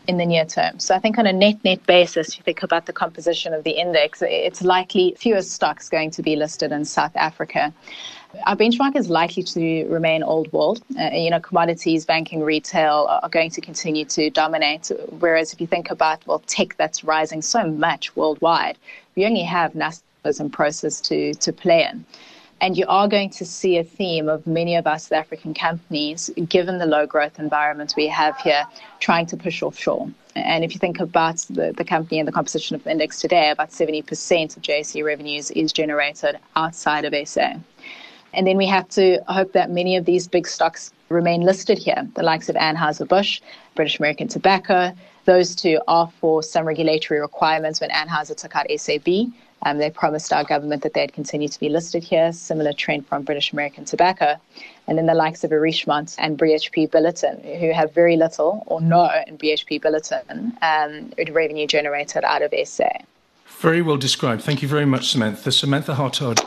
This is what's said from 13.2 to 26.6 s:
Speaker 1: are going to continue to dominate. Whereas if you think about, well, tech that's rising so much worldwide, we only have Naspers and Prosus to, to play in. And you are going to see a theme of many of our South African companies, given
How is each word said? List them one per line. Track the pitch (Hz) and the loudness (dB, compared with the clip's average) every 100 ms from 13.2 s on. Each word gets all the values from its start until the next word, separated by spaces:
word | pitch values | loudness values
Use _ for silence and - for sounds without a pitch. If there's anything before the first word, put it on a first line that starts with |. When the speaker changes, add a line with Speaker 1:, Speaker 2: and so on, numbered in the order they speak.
Speaker 1:
are | 165 | 0
going | 170 165 | 0 -2
to | 165 | -4
continue | 160 147 170 156 147 | -12 -8 -4 -4 -2
to | - 151 | -2 0
dominate. | 160 156 160 151 156 - - - 160 | 0 0 0 -2 -2 -6 -8 -8 -2
Whereas | 170 160 160 | 2 2 0
if | - | -6
you | 165 | -4
think | 175 160 | -4 -4
about, | 160 156 160 - | 0 0 0 -2
well, | 156 - | -4 -4
tech | - 165 - | -4 -4 -2
that's | 156 - | -4 -2
rising | 160 156 156 156 | -2 0 0 -4
so | 156 233 170 | -2 -2 0
much | 151 165 147 - 165 | 0 0 -2 -6 -2
worldwide, | 156 151 165 160 160 - - - _ | 0 2 2 2 0 -6 -16 -20 _
we | - 208 | -2 0
only | 214 | 0
have | 170 175 160 | 0 -2 -2
Naspers | 160 151 - _ _ 151 147 | -2 -6 -6 _ _ -4 -2
and | 147 | -4
Prosus | - 147 151 151 - | 0 -2 0 -6 -4
to, | - 151 147 | -4 -2 -2
to | 151 - | -4 -4
play | - 180 165 - | -2 4 4 4
in. | 160 - - - - - - | -4 -16 -20 -20 -20 -20 -4
And | 185 175 | -2 0
you | 185 | 2
are | 185 208 | 4 4
going | 202 196 | 2 0
to | - | -6
see | 175 - 190 170 | -12 -4 0 2
a | |
theme | 165 - 185 160 151 | 0 -4 -2 -2 0
of | 156 165 | -2 -2
many | 165 170 170 | -2 0 0
of | 160 | 0
our | 160 | -4
South | - 156 | -2 -2
African | 156 156 156 | -2 -12 -10
companies, | 156 165 165 - 151 147 165 - - 170 | -4 -4 -4 -6 -4 -4 -6 -8 -6 0
given | 185 | 2